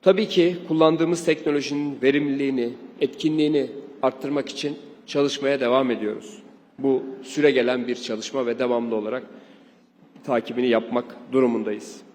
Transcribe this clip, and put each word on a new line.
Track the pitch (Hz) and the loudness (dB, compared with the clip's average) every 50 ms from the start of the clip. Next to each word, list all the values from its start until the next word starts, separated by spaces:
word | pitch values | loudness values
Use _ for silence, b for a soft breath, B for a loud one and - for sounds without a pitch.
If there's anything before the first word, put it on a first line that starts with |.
Tabii | _ 190 185 185 220 - | _ 4 4 4 4 0
ki | - 190 170 175 180 175 - - | 4 4 4 4 2 -2 -4 -4
kullandığımız | 156 156 160 160 160 165 165 165 175 170 - | 2 4 6 4 6 4 2 0 0 -2 0
teknolojinin | - 165 - - 160 147 147 135 - 143 143 147 147 139 117 | 0 0 0 0 -2 0 0 -2 -2 -4 -4 -4 -4 -6 2
verimliliğini, | 120 131 139 147 147 143 139 135 139 139 131 127 120 117 123 - - - - - | 2 4 4 4 2 0 0 0 0 0 0 0 -2 -2 -4 -8 -16 -20 -6 -4
etkinliğini | - 131 - - - 156 156 156 151 151 156 143 131 127 - - - - - - | -4 -4 -2 -2 -2 0 2 2 2 2 2 2 0 0 -6 -12 -16 -16 -12 -2
arttırmak | - 131 127 - - 139 143 143 - 131 | -2 -2 -2 -2 -6 -4 -4 -2 -4 -4
için | - - - 147 147 - - - - - - | -8 -6 -6 -6 -6 -8 -14 -20 -20 -20 -18
çalışmaya | - - 147 143 143 139 - 139 139 143 139 | -6 0 0 0 2 0 0 0 0 0 2
devam | 131 120 123 131 135 127 | 2 2 4 4 4 2
ediyoruz. | 120 107 107 107 107 107 - - - - - - - - _ _ _ - | 0 -2 -2 -4 -6 -6 -10 -14 -18 -18 -20 -20 -20 -20 _ _ _ -4
Bu | 135 135 135 131 - - - - - | 0 0 2 2 0 -4 -12 -14 -14
süregelen | - - - 147 147 135 131 120 120 127 127 120 117 | -10 -4 4 4 4 6 6 4 2 2 0 0 -2
bir | 123 | -4
çalışma | 117 - - 113 107 110 - - 135 127 | -6 -4 -6 -6 -6 -6 -6 -4 -4 -2
ve | 117 117 117 | -2 -2 -2
devamlı | 127 123 120 120 117 117 113 | 0 0 0 0 0 -2 -2
olarak | 110 104 107 120 127 127 - B B B B B B B B B B B B _ _ - - _ - - | -4 -2 -4 -6 -6 -8 -12 B B B B B B B B B B B B _ _ -20 -20 _ -16 -6
takibini | - 135 117 113 - 120 123 123 127 | -2 0 0 0 -2 -4 0 2 4
yapmak | 117 113 113 - 120 120 120 - - - - - | 4 2 2 0 -4 -4 -4 -4 -12 -18 -16 -2
durumundayız. | 123 131 131 123 117 113 110 104 107 104 - - - - - - - | 2 2 4 4 2 0 -2 -4 -6 -6 -8 -14 -18 -18 -20 -20 -20